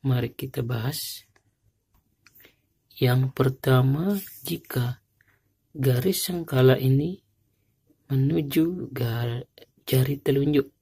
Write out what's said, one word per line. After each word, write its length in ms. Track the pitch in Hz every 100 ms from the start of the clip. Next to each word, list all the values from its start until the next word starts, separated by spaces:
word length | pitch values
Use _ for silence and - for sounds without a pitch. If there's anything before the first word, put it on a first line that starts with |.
| 135
Mari 240 | 123 120 -
kita 240 | 131 -
bahas. 640 | 117 120 120 - - - _ _ _ _ _ _ _ _ _ _ _ - - _ _ _ _ -
Yang 320 | 127 127 131
pertama, 880 | - 131 131 - 127 131 139 180 202 - - -
jika 560 | 165 - 131 123 127 _ _ _ _ _ _ _
garis 480 | - 131 123 185 190
sengkala 560 | - 175 165 131 131 131
ini 400 | 131 135 156 190 _ _ _ _ _ _ _ _ _
menuju 800 | 135 135 165 147 151 165 180 -
gar-, 560 | 127 120 117 120 120 - - - _ -
jari 320 | 131 131 139
telunjuk 480 | - 139 147 147 - _